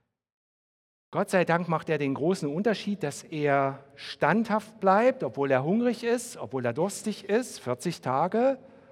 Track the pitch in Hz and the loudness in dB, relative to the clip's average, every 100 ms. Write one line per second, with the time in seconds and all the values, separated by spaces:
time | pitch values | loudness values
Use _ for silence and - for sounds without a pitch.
0 | _ _ _ _ _ _ _ _ _ _ | _ _ _ _ _ _ _ _ _ _
1 | _ 160 196 190 165 170 175 160 - 156 | _ -4 0 2 2 2 0 -2 0 -2
2 | 139 135 151 185 151 151 220 208 - 202 | 0 0 0 0 -2 -2 0 0 -2 -4
3 | 147 - - 156 147 139 139 139 - - | -6 -8 -10 -2 2 2 2 -4 -14 -16
4 | - - 151 202 214 214 - - 190 190 | -14 0 2 2 2 -2 -4 0 4 6
5 | 247 262 143 139 139 131 143 214 240 233 | 4 2 -2 -2 2 2 2 0 0 -2
6 | 233 240 - 165 131 131 120 120 190 - | -2 -2 -4 -10 -6 -4 -2 0 -2 -4
7 | 214 196 - 214 247 - 127 123 175 - | -6 -6 0 0 -2 -8 -6 -4 -4 -4
8 | 131 131 175 220 254 262 - - - | -2 0 0 2 2 0 -8 -20 -20